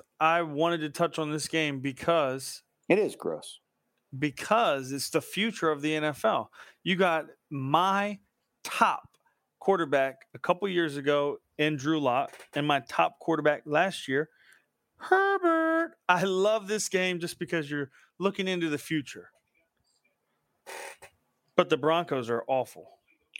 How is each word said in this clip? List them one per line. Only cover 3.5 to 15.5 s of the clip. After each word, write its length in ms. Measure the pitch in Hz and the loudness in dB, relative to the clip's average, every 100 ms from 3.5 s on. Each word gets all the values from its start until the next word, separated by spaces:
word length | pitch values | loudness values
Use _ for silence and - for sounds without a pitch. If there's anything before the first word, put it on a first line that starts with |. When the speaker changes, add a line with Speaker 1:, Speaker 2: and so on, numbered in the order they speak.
| - _ _ _ _ _ 131 | -20 _ _ _ _ _ -6
Speaker 1:
because 720 | 147 - - 220 196 139 131 | -6 -6 0 2 2 0 -4
it's 180 | 139 - | -8 -2
the 120 | 160 | -2
future 480 | - 185 226 - 160 | -2 -4 -4 0 -2
of 100 | 143 | 0
the 140 | 151 156 | -2 0
N 80 | |
F 220 | 151 143 226 | -2 0 0
L. 260 | 147 - - - _ | 0 -4 -16 -20 _
You 120 | 170 185 | -2 2
got 320 | 185 160 147 - _ | 2 2 -4 -18 _
my 720 | 143 135 160 190 196 208 202 _ _ _ _ | -6 0 2 2 0 -2 -6 _ _ _ _
top 540 | - - 214 - - _ _ _ _ _ | -10 2 2 2 -10 _ _ _ _ _
quarterback 680 | - 190 147 139 135 131 - | 0 2 2 2 2 -4 -20
a 60 | - | -8
couple 280 | - 175 202 | 0 0 0
years 300 | 175 160 143 | 0 0 0
ago 400 | 139 143 143 - _ - | 0 2 0 -4 _ -2
in 180 | 151 147 | 0 0
Drew 240 | 143 156 | 0 2
Lock 480 | 135 127 - - - | 2 2 -2 -8 -8
and 120 | 147 147 | -2 2
my 120 | 139 | 0
top 380 | - - 165 - | 0 0 0 0
quarterback 440 | - 156 151 147 156 | -2 2 2 2 0
last 420 | 147 190 - - | 2 2 -2 -2
year, 220 | 135 160 _ _ _ _ _ _ _ | -2 -2 _ _ _ _ _ _ _
Herbert. 960 | - 381 392 392 339 | 2 2 4 2 2